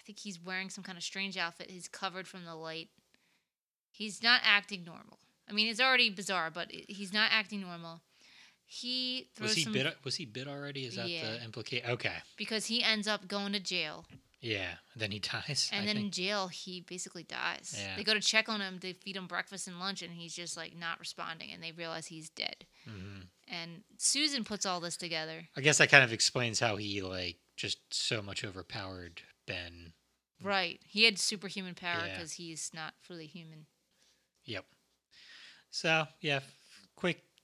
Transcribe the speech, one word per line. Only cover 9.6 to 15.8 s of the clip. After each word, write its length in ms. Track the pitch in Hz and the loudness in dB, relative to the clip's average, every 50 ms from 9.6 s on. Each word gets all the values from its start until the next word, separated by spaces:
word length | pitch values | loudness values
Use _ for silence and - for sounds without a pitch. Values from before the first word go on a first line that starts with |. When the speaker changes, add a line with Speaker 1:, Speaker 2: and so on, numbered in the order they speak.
Speaker 1:
some 100 | 156 120 110 | 2 2 2
Speaker 2:
bit, 220 | 127 135 160 - - | 2 0 0 -2 -4
was 140 | - 131 - | -4 -4 -4
he 80 | - 165 | -4 -4
bit 240 | 110 107 127 135 143 | -6 -8 -8 -8 -6
already? 380 | 143 143 143 143 139 139 131 | -8 -8 -8 -8 -6 -6 -6
Is 100 | 120 120 | -6 -4
that 120 | 120 117 117 | -4 -4 -4
Speaker 1:
Yeah. 260 | - 165 160 110 113 120 | -4 -4 -4 -4 -4 -6
Speaker 2:
the 80 | 120 | -8
implica-, 420 | 113 110 120 110 - 123 123 123 120 | -8 -8 -8 -6 -2 -2 -2 0 0
okay. 280 | 123 - - 104 82 82 - - - | -2 0 0 -2 -2 -4 -8 -12 -10
Speaker 1:
Because 300 | - 214 - 220 214 196 | -8 -6 -2 -2 -2 0
he 160 | - 226 240 | 0 0 2
ends 240 | 220 220 220 214 202 | 4 4 4 2 2
up 220 | 214 214 202 185 180 | 0 0 -2 -2 -4
going 240 | 202 202 202 202 | -2 -2 0 0
to 80 | 202 208 | -2 -2
jail. 460 | 180 - 185 175 160 151 165 170 175 - - - - _ _ _ | 0 0 0 0 0 -2 -6 -8 -12 -16 -20 -20 -20 _ _ _
Speaker 2:
Yeah, 320 | - 117 107 98 92 87 92 92 - _ | -4 -2 -2 0 -2 -4 -6 -8 -14 _
and 80 | - 113 | -6 -4
then 100 | 110 101 | -4 -2
he 100 | 104 104 | -2 -2
dies, 500 | - - - 113 - - 143 - - - | -2 -2 -4 -4 -4 -2 0 0 0 2
Speaker 1:
And 120 | - 202 | 0 0